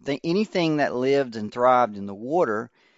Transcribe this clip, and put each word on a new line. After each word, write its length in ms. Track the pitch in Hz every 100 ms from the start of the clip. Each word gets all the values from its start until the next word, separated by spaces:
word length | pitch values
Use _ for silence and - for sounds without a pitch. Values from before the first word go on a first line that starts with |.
th-, 160 | - 139
anything 540 | 165 185 214 190 165 151
that 140 | 120
lived 440 | 120 131 139 131 113
and 160 | 107
thrived 440 | 123 123 127 117 104
in 100 | 101
the 80 |
water 540 | 98 120 170 139 107 120 _ _